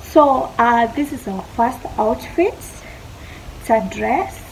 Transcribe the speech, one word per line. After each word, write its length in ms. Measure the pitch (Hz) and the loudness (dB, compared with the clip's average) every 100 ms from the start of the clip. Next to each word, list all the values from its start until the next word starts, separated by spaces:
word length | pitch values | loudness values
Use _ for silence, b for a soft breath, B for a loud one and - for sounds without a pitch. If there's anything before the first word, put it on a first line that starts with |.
So, 480 | - 320 285 254 - - | 4 6 8 6 0 2
uh, 300 | 233 233 233 | 4 4 2
this 260 | 233 294 | 0 -4
is 140 | 285 - | -4 -6
our 140 | 190 - | -8 -8
first 240 | - 233 262 - - | 0 0 0 -10 0
outfit. 580 | 220 247 - - 370 - - - B B - - B B B - | 0 0 -4 0 0 0 -14 -16 B B -16 -16 B B B -16
It's 100 | - | 2
a 180 | 226 190 | 2 2
dress. 600 | 208 214 277 381 - - | -4 -2 0 -2 -8 -16